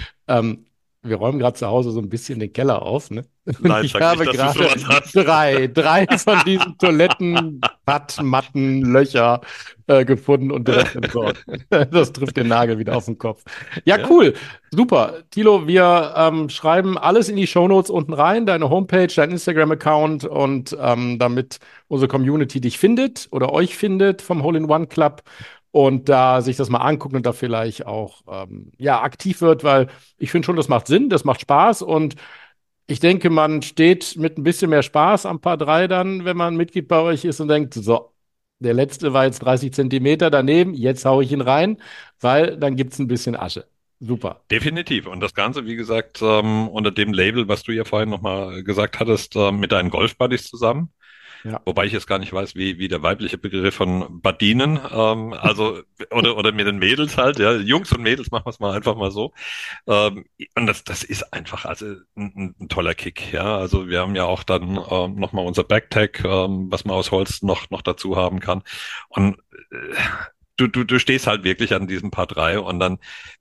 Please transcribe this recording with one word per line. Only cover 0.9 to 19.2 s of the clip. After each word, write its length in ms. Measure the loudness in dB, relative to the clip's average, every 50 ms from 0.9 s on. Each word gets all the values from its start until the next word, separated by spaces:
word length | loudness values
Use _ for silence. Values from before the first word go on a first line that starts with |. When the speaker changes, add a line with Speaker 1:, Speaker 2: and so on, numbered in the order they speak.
| _ _ -8
Speaker 1:
wir 100 | -6 -4
räumen 220 | -2 -2 -2 0 0
gerade 160 | 0 -2 -2
zu 120 | -2 -4
Hause 240 | -2 0 0 0 0
so 100 | -4 -4
ein 80 | -6 -6
bisschen 320 | -8 -8 -8 -10 -8 -8
den 140 | -8 -6 -4
Keller 260 | -2 0 0 0 -2
auf, 300 | -2 -4 -4 -6 -6 -8
ne? 160 | -12 -12 -12 -14 _ _ _
Und 160 | -10 -6 0
Speaker 2:
Nein, 240 | 2 4 4 4 2
Speaker 1:
ich 80 | 0
Speaker 2:
sag 100 | 0 2
Speaker 1:
habe 220 | 2 2 4 2 2
Speaker 2:
nicht, 140 | 0 2 0
dass 160 | 0 0 2
du 80 | 2
Speaker 1:
gerade 120 | 2 2 2
Speaker 2:
sowas 140 | 0 0 2
hast. 260 | 2 2 2 2 2
Speaker 1:
drei, 520 | 2 4 6 4 4 4 4 2 2 0
drei 400 | 0 0 2 4 4 4 4 4 2 0
von 220 | 0 2 4 4 4 4
diesen 320 | 2 2 0 0 -4 -2 0
Toiletten-, 840 | 2 4 6 6 4 4 4 0 -2 0 0 0 0 -2 -4 -4 -4 -4 -4 _ _
Pattmatten-Löcher, 1600 | -2 -2 -2 -2 -8 -8 -4 -2 0 2 0 0 -2 -2 -2 0 0 0 0 2 4 6 6 4 4 4 4 4 4 4 2 -2 -8 -16 -18 -18 -20 -20 _ _
äh, 200 | 4 4 6 6
gefunden 440 | 4 2 2 4 2 2 2 2 -2
und 160 | -4 -2 0
direkt 300 | 2 4 4 2 2 -2
entsorgt. 480 | -4 -6 -4 -4 -2 -2 -2 -4 -6 -10 -14 -14 -14 -4 _
<laughs> 0 |
Das 460 | 2 2 2 4 4 4 4 4 0
trifft 240 | -4 -6 -4 -2 -2
den 100 | 0 2
Nagel 300 | 4 4 4 2 0 -2
wieder 180 | -2 -2 -2
auf 80 | -4 -4
den 140 | -6 -8 -6
Kopf. 260 | -6 -8 -8 -8 _ -18 -18 -18 -16 -14 -14 -2 2
Ja, 140 | 2 2 2
Speaker 2:
Ja. 100 | 6 6
Speaker 1:
cool. 240 | 8 8 8 6 4 0 -8 -16 -18 -20 _ _
Super. 540 | 0 2 2 4 4 4 2 2 -2 -8 -16 _
Thilo, 400 | -4 4 6 6 6 6 4 4
wir, 460 | 4 6 6 6 6 4 4 2 2
ähm, 320 | 2 2 4 2 0 -4 -4
schreiben 480 | -8 -2 0 2 2 4 2 0 -2
alles 320 | 0 2 4 4 4 2 2
in 80 | 0
die 100 | -2 -2
Shownotes 440 | 2 2 4 4 6 4 4 4 2
unten 240 | -2 -4 -4 -4 0
rein, 320 | 2 2 2 2 2 0
deine 240 | 0 0 0 0 0
Homepage, 380 | 2 0 0 2 2 2 2 2 2
dein 160 | 2